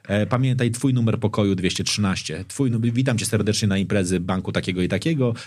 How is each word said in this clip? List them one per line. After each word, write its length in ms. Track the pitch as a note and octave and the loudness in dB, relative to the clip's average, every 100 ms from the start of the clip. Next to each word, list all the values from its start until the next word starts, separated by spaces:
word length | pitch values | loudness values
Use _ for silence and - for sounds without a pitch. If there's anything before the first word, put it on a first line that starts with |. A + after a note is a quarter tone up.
| - | -4
e, 180 | G2+ G#2 | 0 2
„Pamiętaj, 460 | B2 C3 B2 B2 | 2 2 2 0
twój 220 | A2+ C#3+ | 0 2
numer 260 | C3 A2+ G2+ | 2 2 2
pokoju 360 | G#2 A2 G#2 F#2 | 0 2 2 2
dwieście 280 | F2+ - | 0 -2
trzynaście, 640 | F2+ - G2+ F2+ - D#2+ F#2 | -4 0 0 0 -4 -8 -8
twój 240 | - C#3 | -2 -2
nu-, 80 | A#2 | 0
witam 360 | A#2 A#2 C3+ A2+ | 0 0 0 0
cię 80 | - | 0
serdecznie 420 | A2 G#2+ G#2+ G#2 | 0 0 2 2
na 100 | F#2+ | 2
imprezy 420 | F#2 G2+ F2+ F#2 | 0 0 2 0
banku 320 | F#2 F#2+ F#2 | 0 -2 -2
takiego 300 | - E2+ F2+ | -4 -2 -2
i 60 | F2+ | 0
takiego, 460 | A2+ E3 D#3+ B2 A#2 | 0 0 0 0 -2